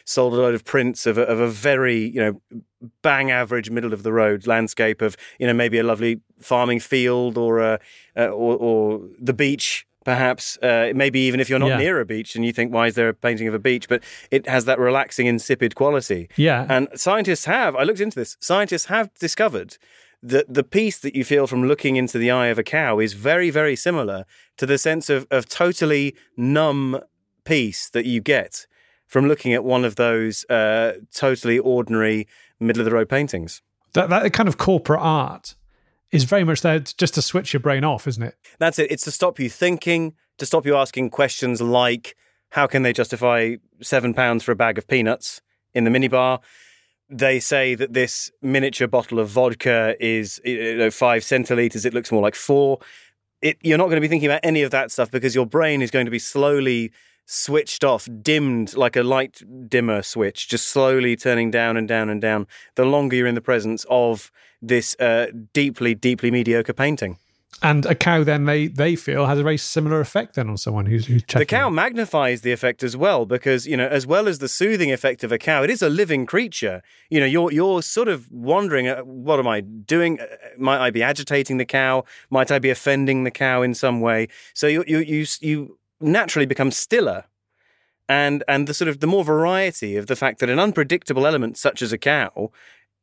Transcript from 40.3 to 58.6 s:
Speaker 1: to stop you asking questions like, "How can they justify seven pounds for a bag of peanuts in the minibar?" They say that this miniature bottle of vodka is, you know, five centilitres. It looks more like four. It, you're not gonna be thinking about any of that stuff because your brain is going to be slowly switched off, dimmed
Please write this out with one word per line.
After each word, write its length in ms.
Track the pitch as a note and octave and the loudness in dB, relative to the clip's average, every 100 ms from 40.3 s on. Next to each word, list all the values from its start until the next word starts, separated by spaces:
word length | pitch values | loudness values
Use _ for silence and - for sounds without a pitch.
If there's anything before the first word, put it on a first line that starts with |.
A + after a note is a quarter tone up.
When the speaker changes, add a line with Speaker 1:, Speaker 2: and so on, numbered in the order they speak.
| - | -10
Speaker 1:
to 80 | C#3 | -2
stop 200 | D#3+ C#3+ | 0 2
you 100 | C#3+ | 2
asking 340 | C3+ C3 B2+ | 0 -2 -4
questions 500 | - C3+ - B2+ A#2 | 0 0 0 -4 -2
like, 560 | A#2+ B2 B2 A#2+ - - _ _ _ | 2 2 2 0 -8 -20 _ _ _
"How 160 | D3 C#3 | 0 2
can 160 | C3+ | 2
they 100 | B2+ | 0
justify 600 | A#2+ A2+ A2+ B2 A#2 A2+ A#2 _ _ | 0 -2 0 2 2 0 -4 _ _
seven 320 | A#2 C3+ A#2+ | -2 0 0
pounds 300 | A#2 B2 A#2 | 0 0 0
for 80 | - | 0
a 40 | A2 | 0
bag 220 | A2+ G#2 | 0 0
of 100 | - | -2
peanuts 540 | C3 A2 A#2+ - - _ _ _ | 0 2 -2 -6 -14 _ _ _
in 100 | B2 | 0
the 60 | A2+ | 2
minibar?" 500 | C3 C3 B2+ B2+ B2+ _ - - _ _ _ - | 2 2 2 0 -2 _ -20 -20 _ _ _ -14
They 300 | C3 C3+ C3 | -2 0 0
say 360 | - C#3 C3 A#2 | 0 0 0 -2
that 180 | B2+ | -2
this 380 | B2 B2 - - - | 0 -2 -4 -12 -8
miniature 460 | C3+ C3+ C3+ - B2 | -2 0 0 -2 0
bottle 320 | B2 - A#2 | 0 0 -2
of 100 | G#2+ | 0
vodka 680 | A2+ B2+ A#2 C3 A#2 A2 - | 2 2 0 0 2 0 0
is, 400 | A2+ A2 G#2 - B2 | -2 -2 -4 -8 -6
you 320 | A#2 A2+ A2+ | -4 -4 0
know, 140 | A2+ | 0
five 320 | - B2 A#2 | 2 2 2
centilitres. 600 | - C3 B2 A#2+ A#2+ A2 | 0 -2 0 0 0 0
It 120 | A#2 A#2 | -4 -4
looks 160 | - | -2
more 100 | A2 | 2
like 140 | G#2 - | 2 0
four. 440 | - C#3 C#3 C3 - - _ _ _ - | 0 2 4 0 -6 -20 _ _ _ -4
It, 160 | D3+ - | -2 -2
you're 180 | E3 D#3 | 2 2
not 100 | F3+ | 2
gonna 100 | D#3+ | 2
be 80 | D3+ | 0
thinking 220 | E3 C#3+ | 0 0
about 120 | D3+ | 0
any 180 | E3 D#3+ | 0 0
of 100 | C3+ | 0
that 200 | C3+ A#2+ | 0 -2
stuff 200 | - A#2 | -2 -2
because 240 | B2+ B2+ B2 | -2 0 0
your 120 | A#2 | 0
brain 340 | D3+ D#3 C#3+ | 0 0 0
is 100 | B2 | 0
going 140 | C3+ A#2+ | -2 -2
to 60 | |
be 80 | A#2 | -4
slowly 720 | - C#3 C#3+ D3 C3 A#2+ A2+ _ _ _ - | -4 0 2 2 0 -2 -4 _ _ _ -12
switched 580 | - - D3 - - | -8 -2 -2 -2 0
off, 240 | C#3+ A2+ - A2 | 0 0 -4 -6
dimmed 540 | A2+ D#3 C#3+ A#2+ | 0 0 0 -2